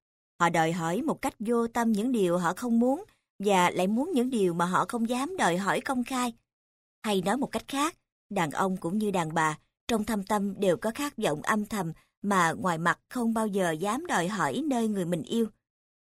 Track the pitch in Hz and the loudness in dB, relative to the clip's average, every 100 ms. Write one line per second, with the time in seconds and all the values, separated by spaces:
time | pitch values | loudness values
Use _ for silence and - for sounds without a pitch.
0 | _ _ _ - 170 170 160 180 165 190 | _ _ _ -2 2 2 2 0 -2 -2
1 | 302 - 262 - 220 233 233 240 226 202 | -2 -2 -4 -4 0 0 0 0 0 2
2 | 240 233 180 175 170 180 240 233 247 294 | 2 2 2 2 0 -2 2 4 4 2
3 | 427 _ _ - 202 190 180 - 185 220 | -4 _ _ -4 2 4 4 2 0 0
4 | 330 294 254 247 185 170 175 180 175 240 | 0 0 0 2 2 2 0 2 0 -2
5 | 226 247 285 381 202 175 202 302 254 254 | -2 -2 -4 0 0 2 0 -2 -2 -4
6 | 233 262 247 233 _ _ _ _ _ _ | -2 -2 -4 -6 _ _ _ _ _ _
7 | 220 196 180 247 - 220 - 269 320 - | -2 0 0 0 -2 -6 -6 -2 -2 -4
8 | _ _ - 196 160 - 190 185 170 208 | _ _ -6 -2 -2 0 0 -2 -2 -2
9 | 208 180 160 165 156 151 _ _ - 226 | 0 0 0 0 0 -2 _ _ -4 -2
10 | 214 214 190 214 196 185 196 160 214 - | -2 -4 0 0 0 0 2 2 -2 -4
11 | 294 - 196 147 - 214 202 214 165 - | -6 -2 -2 -2 0 -2 -2 -4 -6 -8
12 | _ _ 202 196 165 123 185 160 170 160 | _ _ 0 2 2 0 -2 0 0 -2
13 | _ 254 226 226 220 196 175 156 202 240 | _ -4 -2 0 0 0 0 0 -2 -4
14 | 349 220 170 214 147 131 311 247 226 196 | -2 0 0 0 -2 -2 -2 0 0 0
15 | 165 175 - 226 220 - _ _ _ _ | -2 -2 -2 0 -2 -4 _ _ _ _
16 | _ | _